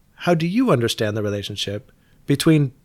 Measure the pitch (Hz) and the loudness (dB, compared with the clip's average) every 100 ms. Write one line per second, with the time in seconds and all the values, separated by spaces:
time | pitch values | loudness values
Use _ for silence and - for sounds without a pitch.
0 | _ - 175 165 170 220 247 131 117 - | _ -6 0 0 0 0 2 2 0 -2
1 | 107 107 104 101 98 101 - 104 - _ | -4 -2 -4 -4 -8 -8 -8 -8 -12 _
2 | _ _ - 139 165 156 139 - | _ _ -4 0 4 4 2 -4